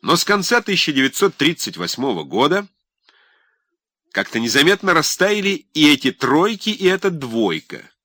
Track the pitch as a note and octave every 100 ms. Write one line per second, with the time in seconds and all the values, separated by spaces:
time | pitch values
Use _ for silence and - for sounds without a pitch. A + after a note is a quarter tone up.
0 | - F3 - G3+ F#3 A#3+ A3 F#3+ - C#3
1 | C3+ - G3 - D3 E3+ - F2+ F2 -
2 | C3+ F#2 D2 F#2 C#3 F#3 G3+ _ _ _
3 | _ _ _ _ _ _ _ _ _ _
4 | _ - G2 A#2 A#2 C3 D3+ G3+ F#3+ E3
5 | D3 - F#3 G#3+ G3 G3 - D#3 D3 C#3+
6 | C3 - B2+ C#3+ G3 G#3+ - G#3+ F#3+ F#3+
7 | G3 E3 C3+ A2+ G#2 D#2+ - - - _